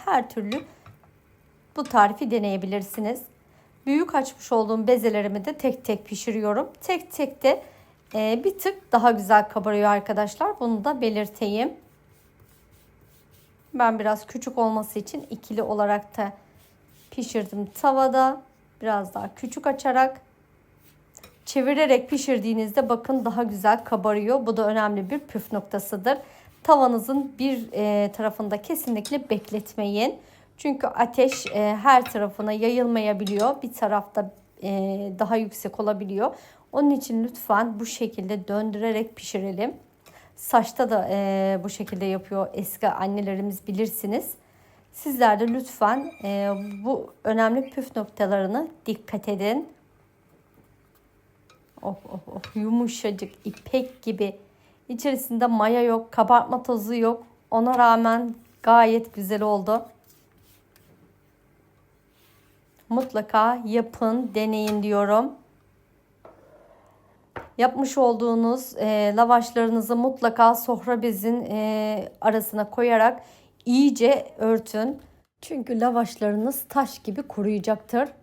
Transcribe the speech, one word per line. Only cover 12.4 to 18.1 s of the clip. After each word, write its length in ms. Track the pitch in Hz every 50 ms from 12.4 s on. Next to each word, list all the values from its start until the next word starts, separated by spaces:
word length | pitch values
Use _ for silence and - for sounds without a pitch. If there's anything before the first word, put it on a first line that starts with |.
| _ _ _ _ _ _ _ _ _ _ _ _ _ _ _ _ _ _ _ _ _ _ _ _ _ _ -
Ben 260 | 254 240 226 226 214
biraz 260 | 208 214 214 214 -
küçük 320 | - - 240 - 262 262 247
olması 420 | 226 220 220 220 214 214 - 214
için 280 | 208 - - 285 - -
ikili 320 | 220 - - - 220 220
olarak 560 | 214 - 214 208 208 202 208 208 208 - - -
da 160 | 202 202 202 - _ _ _ - _ _ _ _ _ _ _ _ - _
pişirdim 540 | - 269 226 - - 220 202 196 202 202 202
tavada. 760 | 202 - - - 277 269 269 269 262